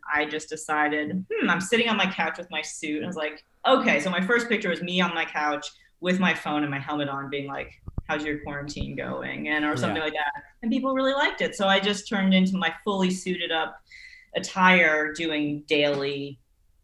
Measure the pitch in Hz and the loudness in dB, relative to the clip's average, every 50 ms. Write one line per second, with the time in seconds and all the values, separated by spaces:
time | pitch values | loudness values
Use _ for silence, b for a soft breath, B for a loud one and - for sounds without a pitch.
0 | - - 151 147 156 151 151 156 - - 156 156 - - 151 151 151 147 151 151 | -4 -2 -2 0 0 -2 -4 -6 -8 -8 -10 -8 -4 -2 0 2 2 2 2 0
1 | 147 151 185 190 190 - 440 440 285 190 170 175 190 - 233 226 233 233 214 202 | -2 -2 -4 -4 -4 -4 -2 0 2 2 2 0 0 2 2 2 2 2 2 2
2 | 185 190 - - 165 160 - - 175 - 156 156 151 - - - 165 151 151 151 | 0 0 0 -2 -2 -2 -4 -6 -10 -8 -6 -6 -6 -8 -8 -8 -6 -4 -4 -4
3 | 156 175 - 156 151 151 - - - _ _ _ - 247 262 240 220 208 151 190 | -4 -6 -6 -4 -6 -6 -6 -10 -16 _ _ _ 2 4 4 6 6 4 2 2
4 | 196 185 180 180 185 240 240 233 233 - 214 196 - 180 170 156 180 180 180 185 | 2 0 0 0 2 2 2 2 2 2 0 0 0 0 -2 -2 -2 -2 2 2
5 | 180 175 165 165 160 - - 156 151 151 147 143 - - - b b b b b | 2 2 2 -2 -4 -2 -2 -2 0 0 0 -2 -4 -8 -14 b b b b b
6 | 170 180 180 190 185 165 160 - - 156 151 147 147 143 139 139 135 151 151 147 | -2 0 2 4 4 2 2 2 0 -2 0 0 0 0 -2 -4 -4 -4 -2 -2
7 | 143 139 139 139 139 131 139 143 139 139 139 139 135 - - - - - - - | -2 -2 -4 -6 -6 -6 -6 -6 -6 -6 -8 -8 -10 -10 -14 -20 -18 -12 -8 -8
8 | - - 156 151 151 151 147 147 - 147 143 143 143 147 - 139 135 135 139 - | -4 -4 -4 -4 -2 -4 -6 -6 -6 -8 -8 -8 -8 -8 -8 -6 -6 -6 -6 -6
9 | 131 127 131 131 127 131 135 143 151 151 151 151 151 151 143 123 147 - - 160 | -6 -6 -6 -6 -6 -6 -6 -6 -4 -2 -2 0 0 0 0 0 0 0 0 -2
10 | 156 151 151 151 147 143 - - - - - _ - 226 269 262 262 269 262 262 | -2 -2 -2 -2 -2 -4 -4 -8 -12 -18 -14 _ -2 -2 0 0 0 0 0 0
11 | 269 262 269 277 302 359 - - 185 160 - - 196 196 196 202 190 208 202 196 | 0 0 2 2 0 0 0 -2 -4 -4 -2 0 2 4 4 4 2 0 -2 -2
12 | - - 226 196 190 190 190 185 185 185 190 180 170 165 - - - 214 196 190 | -4 -4 -2 2 4 6 6 6 6 4 2 0 0 -2 -4 -4 -4 -2 0 2
13 | 185 185 185 185 - 185 180 175 170 160 165 160 160 - - - _ B B B | 2 2 0 -2 -2 -4 -4 -4 -2 -2 0 -2 -2 -4 -6 -12 _ B B B
14 | B B B B B B B 180 180 - - 190 185 185 185 175 170 156 156 151 | B B B B B B B -6 -6 -4 2 4 6 8 8 8 8 6 4 2
15 | 151 151 151 165 170 160 151 151 147 147 147 147 - - 156 143 147 147 143 139 | 0 -2 -2 -4 -2 -2 0 0 0 -2 -2 -4 -2 2 2 4 4 4 2 0
16 | 139 143 143 139 139 143 139 - _ _ _ _ _ _ _ _ | -2 -2 -4 -4 -6 -8 -10 -14 _ _ _ _ _ _ _ _